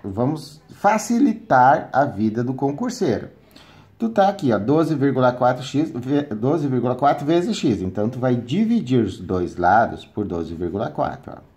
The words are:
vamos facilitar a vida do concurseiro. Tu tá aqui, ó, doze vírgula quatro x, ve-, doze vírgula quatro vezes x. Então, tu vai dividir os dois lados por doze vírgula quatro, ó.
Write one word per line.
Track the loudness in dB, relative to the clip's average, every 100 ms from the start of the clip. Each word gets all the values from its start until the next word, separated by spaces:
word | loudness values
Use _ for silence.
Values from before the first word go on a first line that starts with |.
vamos | -8 -2 -2 -2 -8 -20 -20
facilitar | -2 0 2 0 2 2 0 2 4 6 4 2
a | 0
vida | 0 0 -2 0
do | -4
concurseiro. | -2 -4 -2 -6 -2 -2 -2 -4 -16 _ -20 -20 -20 -20 _
Tu | -2
tá | 2 2
aqui, | 2 0
ó, | 0
doze | 2 2 2
vírgula | 2 0 2 2
quatro | 4 2 0
x, | -2 -2 -2
ve-, | -4 -2 -2
doze | -2 -2 0 0 0
vírgula | 0 0
quatro | 2 2 2 0
vezes | 0 0 -2
x. | 0 0
Então, | -2 -2 -4
tu | -2
vai | -2 -2
dividir | -2 -2 0 0 2 0
os | 0 -4
dois | -4 -4 -4 0
lados | 4 4 2 -2 -10
por | -8
doze | -6 -4 -6
vírgula | -6 -6 -4 -6
quatro, | -4 -6 -6 -14 -18
ó. | -20